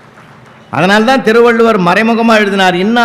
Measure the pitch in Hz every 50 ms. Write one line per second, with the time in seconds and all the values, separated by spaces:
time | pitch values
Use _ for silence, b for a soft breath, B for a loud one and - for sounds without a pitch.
0 | - - - - - - - - - - - - - - - 127 165 190 202 214
1 | 220 233 269 262 - 214 220 233 233 240 233 226 226 233 220 208 180 175 180 202
2 | 220 226 233 220 233 233 226 214 214 196 190 196 190 185 180 175 185 208 233 240
3 | 233